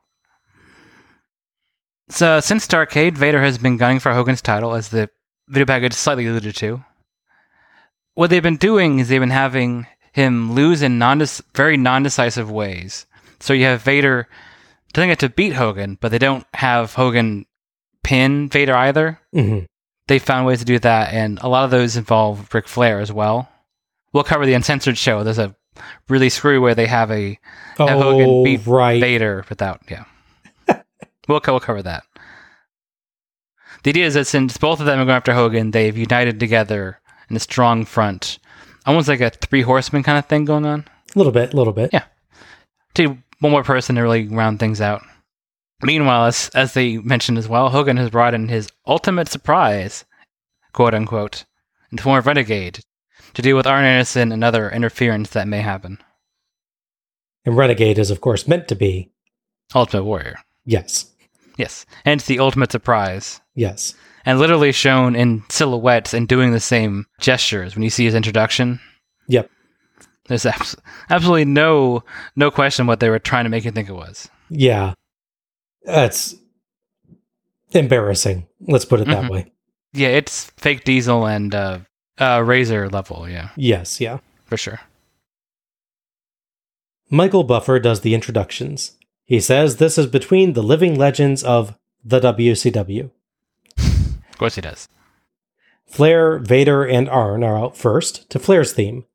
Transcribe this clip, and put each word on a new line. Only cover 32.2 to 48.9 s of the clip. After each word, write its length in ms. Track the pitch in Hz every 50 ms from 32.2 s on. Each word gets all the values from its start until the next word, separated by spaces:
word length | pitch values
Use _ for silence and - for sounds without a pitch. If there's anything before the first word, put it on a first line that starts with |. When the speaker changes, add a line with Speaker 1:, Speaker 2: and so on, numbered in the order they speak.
| - - - - - _ _ _ _ _ _ _ _ _ _ _ _ _ _ _ _ _ _ _ _ _ _ _ _ - - - -
Speaker 1:
The 60 | 139
idea 160 | 143 170 180
is 80 | 160 139
that 120 | 147 135
since 320 | - - 143 131 123 - -
both 220 | - 156 165 151
of 60 | 151
them 140 | 147 139 135
are 60 | 131
going 120 | 131 131 123
after 160 | - 131 120
Hogan, 380 | 123 120 113 113 113 110 107
they've 260 | 104 113 110 107 107 113
united 420 | 117 107 120 123 123 120 113 107
together 640 | 120 107 117 113 107 101 107 101 95 95 98 - _ _ _ _ _ _
in 40 | 113
a 40 | 113
strong 440 | - - - 131 123 117 117 113 110
front. 540 | - - 117 110 104 95 90 - - - - _ _ - - - - - _ _
Almost 220 | 139 147 165 147 143
like 140 | 143 120
a 100 | 123 113
three 320 | - - - - - 135 123
horsemen 400 | 120 127 131 127 - - 143 135
kind 160 | 151 147 147
of 80 | 143 -
thing 180 | 156 151 151
going 200 | 147 151 151 151
on. 200 | 151 147 151 151 - _ _ _ _ -
Speaker 2:
A 20 | 196
little 160 | 185 139 113
bit, 180 | 120 120 127
a 60 | - 139
little 160 | 123 110 98
bit. 160 | 107 117 156
Speaker 1:
Yeah. 120 | - - - - _ _ _ _ _ _ - - - _ _ _ _ _ _ _ _
Take 160 | - 165 143 135 123 _ _ _ _
one 120 | 147 151
more 120 | 147 143 127
person 320 | - 135 127 - - 123
to 60 | 120 117
really 240 | 117 117 113 110 104
round 320 | 110 113 113 110 107 101
things 200 | 113 107 107 104
out. 200 | 104 104 104 104 - - _ _ _ _ _ _ _ _ _ _ _ _ _ _
Meanwhile, 440 | - 131 156 156 147 135 123 120 117 117
as, 220 | 120 - - - -
as 200 | 131 135 127 -
they 220 | 131 123 120 110 110
mentioned 400 | 104 120 127 120 - - 120 113
as 80 | 110 110
well, 200 | 117 123 135 131
Hogan 280 | 127 143 143 139 127 127
has 140 | 127 113
brought 240 | 107 117 120 120 117
in 120 | 113 110 113
his 220 | 120 110 104 - - _ _
ultimate 400 | -